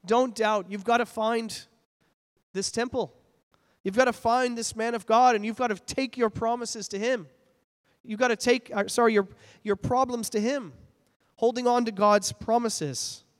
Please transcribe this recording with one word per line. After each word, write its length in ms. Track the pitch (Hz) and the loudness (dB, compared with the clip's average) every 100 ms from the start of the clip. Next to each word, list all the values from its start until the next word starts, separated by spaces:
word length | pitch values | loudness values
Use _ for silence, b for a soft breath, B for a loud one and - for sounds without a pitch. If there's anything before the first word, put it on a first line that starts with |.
| 180 | 2
Don't 300 | 233 254 220 | 2 2 0
doubt. 340 | 214 214 180 | 0 0 -4
You've 140 | 202 | -8
gotta 220 | 190 233 233 | 0 0 0
find 600 | - 220 233 226 - - _ _ _ _ _ _ _ _ | -2 -2 -2 -4 -12 -16 _ _ _ _ _ _ _ _
this 180 | 185 196 | -8 -6
temple. 480 | - 247 262 170 _ _ _ _ _ _ _ | -4 -4 -4 -6 _ _ _ _ _ _ _
You've 120 | 196 196 | -4 2
gotta 180 | 262 | 2
find 440 | - 233 247 254 233 | 2 0 2 0 -4
this 180 | 226 220 | -8 -4
man 180 | 226 233 | -4 -4
of 100 | - | 2
God, 300 | 220 254 220 | 6 6 4
and 80 | |
you've 140 | 208 220 | -2 -4
gotta 180 | 247 196 | -4 -4
take 400 | - - 269 254 | -6 -4 -4 0
your 140 | 226 | -2
promises 580 | - 226 240 233 226 196 | 0 -4 -4 -6 -10 -8
to 100 | 196 | -6
him. 280 | 226 254 156 _ _ _ _ _ _ _ | -2 -4 -6 _ _ _ _ _ _ _
You've 160 | - 214 | -12 -2
gotta 160 | 247 220 | 0 2
take, 380 | 247 247 - | 2 2 0
uh, 140 | 208 196 | -4 -2
sorry, 260 | - 233 | 2 4
your, 140 | 214 190 - b b | 4 0 -8 b b
your 120 | 208 196 | -4 -4
problems 540 | - 247 262 240 214 | 0 0 0 -2 -4
to 100 | 214 | -2
him. 340 | 214 277 196 127 - _ _ _ _ _ | -2 -4 -8 -18 -20 _ _ _ _ _
Holding 300 | 226 240 247 | 0 2 2
on 180 | 240 233 | 2 0
to 60 | |
God's 400 | 196 208 208 196 | 2 4 4 2
promises. 960 | - - 226 233 - 151 123 - - _ | -8 0 0 0 -4 -6 -6 -10 -12 _